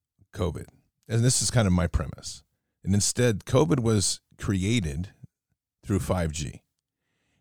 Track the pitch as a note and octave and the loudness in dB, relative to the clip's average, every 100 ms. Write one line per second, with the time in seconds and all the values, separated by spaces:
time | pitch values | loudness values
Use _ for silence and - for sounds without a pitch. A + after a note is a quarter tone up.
0 | _ _ _ - F2+ C#2+ - _ _ _ | _ _ _ -6 -6 -6 -14 _ _ _
1 | - A2+ B2 - G#2+ B2 G2+ F2 F2 - | -6 0 2 2 0 2 4 2 2 -2
2 | - - - - _ _ _ _ - G2+ | -4 -8 -16 -16 _ _ _ _ -2 0
3 | - - A#2+ G2 - C3 D#3 D3 A2+ G#2+ | 0 2 0 0 0 2 4 2 2 2
4 | - - _ _ - G2 F#2+ A#2+ D#2+ D#2 | 2 -4 _ _ -2 0 2 0 0 -4
5 | F#2+ - - _ _ _ _ _ - F#2+ | -8 -12 -20 _ _ _ _ _ -2 -2
6 | - F#2+ E2 D2+ C2+ - _ _ _ _ | 0 -2 -2 -4 -8 -10 _ _ _ _
7 | _ _ _ _ | _ _ _ _